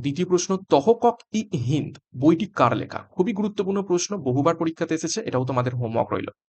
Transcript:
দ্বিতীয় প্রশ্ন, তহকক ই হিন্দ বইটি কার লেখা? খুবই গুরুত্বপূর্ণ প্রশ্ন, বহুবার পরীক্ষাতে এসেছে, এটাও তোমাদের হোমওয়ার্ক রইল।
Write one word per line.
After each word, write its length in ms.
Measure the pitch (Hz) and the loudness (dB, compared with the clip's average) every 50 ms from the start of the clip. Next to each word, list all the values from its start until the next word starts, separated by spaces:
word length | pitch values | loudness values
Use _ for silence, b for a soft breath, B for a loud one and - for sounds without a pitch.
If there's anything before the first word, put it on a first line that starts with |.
দ্বিতীয় 240 | 120 143 143 165 180 180 | -4 -4 -2 -2 0 2
প্রশ্ন, 180 | 180 175 - - 190 185 190 - | 2 0 0 0 -4 -4 0 2
তহকক 440 | 165 143 143 220 233 - 240 240 233 - - _ - 220 | 2 4 6 4 2 4 4 2 2 0 -10 _ -4 -4
ই 20 | 220 - - 131 117 123 | -4 -2 -4 -4 -2 0
হিন্দ 240 | 156 143 - - - - _ _ - 123 | 0 -2 -2 -4 -10 -16 _ _ -6 2
বইটি 240 | 135 160 165 - 214 - - - | 4 4 4 4 2 -4 0 2
কার 140 | 131 117 113 104 | 2 2 2 0
লেখা? 180 | - - - - - _ - | -4 -8 -10 -12 -12 _ -2
খুবই 180 | - 180 240 208 196 | -2 -2 0 0 -2
গুরুত্বপূর্ণ 400 | 208 208 208 - 190 190 196 202 196 196 | -2 -4 -2 -2 -2 -2 -2 -2 0 0
প্রশ্ন, 220 | 180 175 - - 208 190 135 131 | 0 0 0 -4 -6 -4 -2 -2
বহুবার 260 | 123 139 143 165 165 165 | 0 2 2 2 2 2
পরীক্ষাতে 320 | 165 160 160 - 170 160 160 156 | -2 -4 -2 -4 -4 -2 -2 -4
এসেছে, 200 | - 160 - 220 220 - | -4 -4 -6 -4 -6 -2
এটাও 160 | 127 127 127 131 | -2 -2 -2 0
তোমাদের 220 | 135 123 123 127 123 123 | -2 0 0 -2 -2 -4
হোমওয়ার্ক 300 | 123 113 113 113 117 - | -4 -2 0 -2 0 0
রইল। 160 | 107 98 92 - - _ _ _ | -2 -4 -6 -8 -12 _ _ _